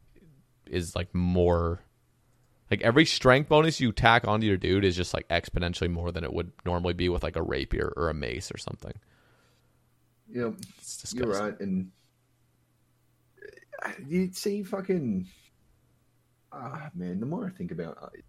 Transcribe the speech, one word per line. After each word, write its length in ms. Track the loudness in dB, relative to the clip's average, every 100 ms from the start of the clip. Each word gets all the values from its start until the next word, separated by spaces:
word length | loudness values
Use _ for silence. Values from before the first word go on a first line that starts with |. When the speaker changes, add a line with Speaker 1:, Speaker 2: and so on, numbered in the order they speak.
| -20 -20 -20 -20 _ _ -4
Speaker 1:
is, 280 | -2 -2 -4
like, 180 | -4 0
more, 680 | 2 4 6 4 2 -2 -8 _ _ _ _ _ _ _ -4
like, 120 | 0
every 220 | 4 6 4
strength 440 | 4 6 6 6
bonus 300 | 4 4 2
you 100 | 0
tack 360 | 4 6 6 4
onto 180 | 2 4
your 120 | 2
dude 280 | 2 4 4
is 100 | 2
just, 180 | -2 -4
like, 120 | -2
exponentially 600 | -2 0 -2 -2 -2 -2
more 220 | -2 -4
than 120 | -4
it 80 | -4
would 200 | -4 -6 -6
normally 300 | -2 0 0
be 160 | 0 0
with, 140 | 0
like, 120 | -2 -4
a 60 |
rapier 500 | -2 -2 -2 -2 -2 -2
or 120 | -2
a 40 |
mace 380 | -2 -4 -6 -8
or 60 | -10
something. 340 | -12 -12 -14 -16 _ _ _ _ _ _ _ _ _ _ _ _ -10
Speaker 2:
Yep. 240 | -4 -4 -4 -14 -18
Speaker 1:
It's 360 | -16 -14 -10
Speaker 2:
You're 120 | -4 -2
Speaker 1:
disgusting. 200 | 0 -2
Speaker 2:
right, 100 | -4
and, 320 | -4 -2 -4 _ _ _ _ _ _ _ _ _ _ _ _ _ _ _ -20 -20 -20 -12
uh, 80 | -10 -10 -4
you 240 | 0 0
see 320 | -2 -4 -4
fucking, 640 | -4 -6 -2 0 0 -2 -4 -12 _ _ _ _ _ _ _ _ _ _ _
ah, 380 | -14 -12 -10 -12
man, 260 | -8 -6 -4
the 60 | -4
more 200 | -4 -6
I 40 |
think 220 | -8 -8
about, 260 | -8 -8 -10
uh, 60 | -16 -18